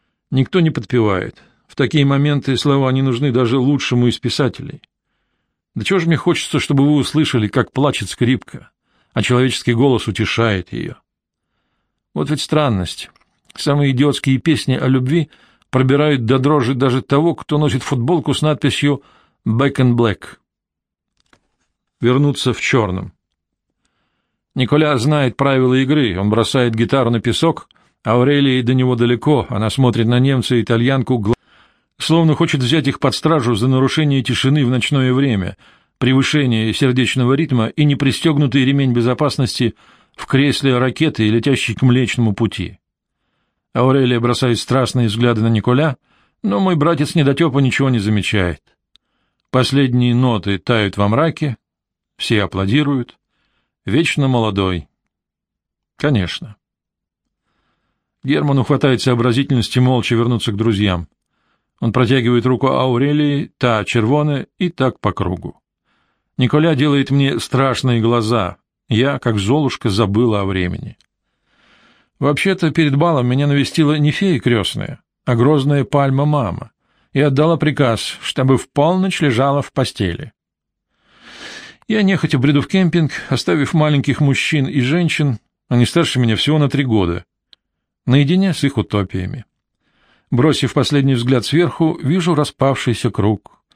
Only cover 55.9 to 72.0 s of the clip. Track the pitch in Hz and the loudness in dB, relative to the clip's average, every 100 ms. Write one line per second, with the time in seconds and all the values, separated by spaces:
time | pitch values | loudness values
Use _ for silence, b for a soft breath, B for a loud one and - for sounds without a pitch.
55.9 | - 147 127 90 - 110 104 _ _ _ | -6 0 0 -2 -6 -14 -20 _ _ _
56.9 | _ _ _ _ _ _ _ _ _ _ | _ _ _ _ _ _ _ _ _ _
57.9 | _ _ _ 131 151 147 139 120 135 139 | _ _ _ -2 0 2 0 2 2 2
58.9 | 123 - 120 120 117 139 131 110 127 127 | 2 2 0 2 0 0 0 0 2 2
59.9 | 127 104 117 117 120 - 101 110 101 101 | 2 0 0 0 -2 -4 -2 0 0 0
60.9 | 87 87 _ _ _ _ _ _ - 117 | -2 -6 _ _ _ _ _ _ -4 -2
61.9 | 107 123 135 117 120 120 127 135 131 131 | 0 2 2 2 2 2 0 0 0 0
62.9 | 123 143 147 147 143 117 - 123 110 98 | 0 0 0 0 -2 -6 -4 -2 0 -2
63.9 | 123 107 147 151 139 - - 180 - 131 | 0 2 2 0 -2 -6 -4 -4 -2 -4
64.9 | - 104 90 90 90 82 - _ _ _ | -2 -6 -4 -4 -6 -10 -16 _ _ _
65.9 | _ _ _ _ - 127 151 165 147 147 | _ _ _ _ -2 0 2 2 2 0
66.9 | 143 135 139 139 - - 127 135 120 131 | 0 0 0 0 -2 -4 -2 0 0 -2
67.9 | 120 113 120 107 117 92 92 _ _ - | 0 0 0 0 -2 -2 -8 _ _ -4
68.9 | 107 131 139 139 110 95 143 139 - 117 | 0 0 -2 -2 -2 0 0 0 -2 -4
69.9 | 98 104 104 120 104 98 95 90 87 - | 0 0 2 2 0 -2 -4 -4 -6 -12
70.9 | - _ _ _ b b b b b b | -18 _ _ _ b b b b b b
71.9 | b | b